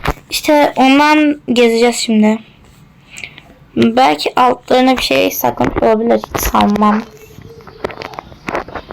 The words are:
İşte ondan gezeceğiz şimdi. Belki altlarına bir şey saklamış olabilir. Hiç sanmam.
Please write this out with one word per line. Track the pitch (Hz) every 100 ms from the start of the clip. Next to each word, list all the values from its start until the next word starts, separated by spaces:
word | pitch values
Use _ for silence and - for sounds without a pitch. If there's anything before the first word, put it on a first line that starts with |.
| - - -
İşte | - - 302 294 -
ondan | 262 277 294 302 302 294 -
gezeceğiz | 240 240 226 240 233
şimdi. | - 220 214 220 - _ - - - _ _ - - - - - _ -
Belki | 233 233 269 302 - -
altlarına | 247 - - 254 254 254
bir |
şey | - 269 -
saklamış | - 247 - 247 -
olabilir. | 233 220 233 220 -
Hiç | -
sanmam. | - 214 208 208 208 214 - - - - - - - - - - - - - - - - - - -